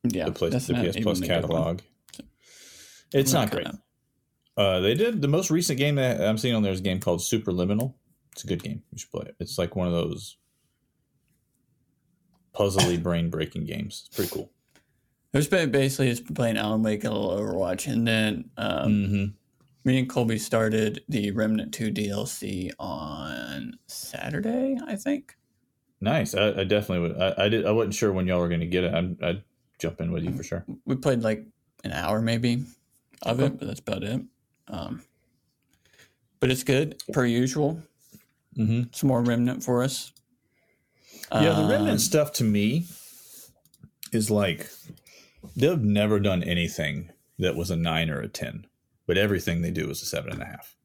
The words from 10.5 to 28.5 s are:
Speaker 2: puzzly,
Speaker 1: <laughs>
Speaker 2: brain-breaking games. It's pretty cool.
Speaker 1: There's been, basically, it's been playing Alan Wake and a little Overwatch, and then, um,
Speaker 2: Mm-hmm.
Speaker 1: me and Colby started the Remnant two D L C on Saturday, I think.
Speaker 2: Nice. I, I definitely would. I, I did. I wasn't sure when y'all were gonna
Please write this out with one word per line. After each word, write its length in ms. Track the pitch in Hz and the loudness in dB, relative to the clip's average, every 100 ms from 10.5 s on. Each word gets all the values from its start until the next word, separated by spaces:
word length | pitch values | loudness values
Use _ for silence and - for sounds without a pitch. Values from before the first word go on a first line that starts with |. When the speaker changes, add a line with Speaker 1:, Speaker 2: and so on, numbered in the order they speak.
| _ _ _ _ _ _ _ _ _ _ _ _ _ _ _ _ _ _ _ _ | _ _ _ _ _ _ _ _ _ _ _ _ _ _ _ _ _ _ _ _
Speaker 2:
puzzly, 440 | - 101 95 87 87 | 0 2 4 2 2
Speaker 1:
<laughs> 40 | |
Speaker 2:
brain-breaking 640 | 85 85 85 80 78 - - | 0 0 -2 -2 -4 -6 -8
games. 380 | - - - - | -6 -8 -12 -10
It's 80 | - | -4
pretty 160 | 92 | -4
cool. 200 | - - _ _ _ _ _ _ _ _ | -4 -10 _ _ _ _ _ _ _ _
Speaker 1:
There's 160 | 143 147 | 0 2
been, 240 | 190 160 | 2 4
basically, 380 | 135 135 135 131 | 4 2 2 0
it's 100 | 120 | 0
been 160 | - - | -6 -2
playing 220 | 117 110 | 0 0
Alan 260 | 107 110 | 0 2
Wake 200 | 110 104 113 | 2 0 -2
and 80 | |
a 40 | 104 | -2
little 200 | 101 95 | 0 0
Overwatch, 540 | 107 90 90 92 - | -2 0 0 -2 -2
and 140 | 117 117 | 0 2
then, 420 | 110 107 95 - - | 2 2 -2 -8 -6
um, 340 | 107 78 67 | -4 0 2
Speaker 2:
Mm-hmm. 340 | 104 98 101 98 104 _ _ _ _ 131 | 2 2 0 -2 -6 _ _ _ _ 0
Speaker 1:
me 140 | 131 | 2
and 100 | 127 | 2
Colby 280 | - 117 107 | 0 0 0
started 680 | - 117 110 110 107 95 - | 0 2 2 2 0 -2 -4
the 240 | 135 101 | -2 -2
Remnant 420 | 101 110 110 - | 0 0 0 -2
two 160 | - 110 | -4 -4
D 200 | 101 104 | -2 -2
L 160 | 101 - | -4 -6
C 440 | - 101 95 92 - | -6 -8 -6 -6 -8
on 1000 | 95 73 76 78 71 62 60 69 57 - _ | -10 -8 -8 -8 -10 -8 -8 -10 -10 -14 _
Saturday, 920 | - - - - 156 214 247 269 262 - | -14 -12 -10 -6 -6 -4 -2 -2 -4 -6
I 100 | 202 | -8
think. 380 | 277 285 - _ _ _ _ _ _ _ | -4 -4 -6 _ _ _ _ _ _ _
Speaker 2:
Nice. 340 | 98 151 110 98 | 0 0 0 2
I, 140 | 104 95 | 2 2
I 20 | 95 | 2
definitely 420 | 104 104 90 85 | 2 2 0 0
would. 120 | - | 0
I, 240 | 95 - 104 | 0 2 2
I 40 | |
did. 160 | 110 87 | 2 2
I 60 | |
wasn't 220 | 110 107 104 | 2 0 0
sure 160 | 107 | 2
when 160 | 95 92 | 2 2
y'all 120 | 90 | 2
were 100 | |
gonna 160 | 87 | 2